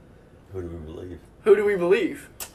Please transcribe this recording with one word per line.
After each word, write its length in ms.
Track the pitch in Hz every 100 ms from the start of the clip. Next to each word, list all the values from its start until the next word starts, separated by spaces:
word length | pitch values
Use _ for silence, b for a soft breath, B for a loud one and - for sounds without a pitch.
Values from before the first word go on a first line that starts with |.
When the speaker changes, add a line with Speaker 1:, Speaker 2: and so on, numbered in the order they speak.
| - - - - -
Speaker 1:
Who 80 | 95
do 60 | 85
we 100 | 82
believe? 420 | 78 80 90 80 - -
Speaker 2:
Who 120 | 214
do 120 | 202 208
we 100 | 196
believe? 540 | 175 226 156 - - - -